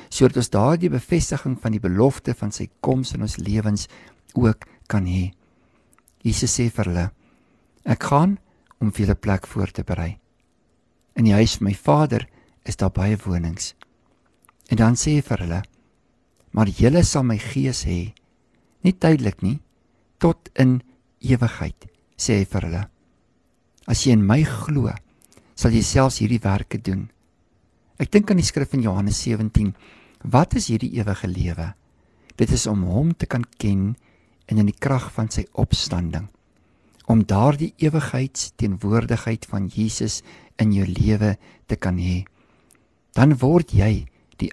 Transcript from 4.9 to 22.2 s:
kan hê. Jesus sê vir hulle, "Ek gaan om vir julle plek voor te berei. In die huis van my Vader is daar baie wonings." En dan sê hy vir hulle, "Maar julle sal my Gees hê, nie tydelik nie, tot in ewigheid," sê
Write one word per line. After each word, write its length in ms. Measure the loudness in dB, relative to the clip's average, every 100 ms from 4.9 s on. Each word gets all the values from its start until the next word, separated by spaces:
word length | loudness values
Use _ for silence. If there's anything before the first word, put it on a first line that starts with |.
kan 160 | -2 0
hê. 220 | -2 -2 -6 _ _ _ _ _ _ _ _
Jesus 320 | -2 0 -2 0
sê 100 | -2
vir 140 | -2 -2
hulle, 260 | -2 -2 -6 _ _ _ _ _ _ -4
"Ek 180 | -4
gaan 340 | 0 2 2 0 _ _ _ _
om 120 | -4
vir 140 | 0 0
julle 100 | 0
plek 320 | 0 -2 -4
voor 240 | -6 -4
te 120 | -6
berei. 340 | -6 -6 -6 -10 _ _ _ _ _ _ _ _ _ 2
In 100 | 4
die 80 |
huis 240 | 6 4 2
van 80 | -2
my 60 |
Vader 540 | -2 2 2 2 -2 -6 _ _ _
is 120 | -12 -4
daar 160 | -2
baie 260 | 0 0 -2
wonings." 560 | -2 -2 -2 -6 -12 _ _ _ _ _ _ _ _ _ _
En 80 | 2
dan 180 | 4 4
sê 200 | 2 0
hy 60 |
vir 160 | 0 -4
hulle, 260 | -4 -4 -6 _ _ _ _ _ _ _ _
"Maar 160 | -2 0
julle 360 | 2 4 4
sal 200 | 2 2
my 140 | 0 -2
Gees 480 | -4 -4 -4 -4 -4
hê, 280 | -4 -6 -12 _ _ _ _ _ _
nie 100 | -2
tydelik 480 | 2 2 2 0 -2
nie, 180 | -4 -4 -10 _ _ _ _ _
tot 320 | 0 0 -8 2
in 260 | 2 2 -4 _ _ _
ewigheid," 640 | 0 0 0 -4 -10 -10 -20 _ _
sê 220 | -8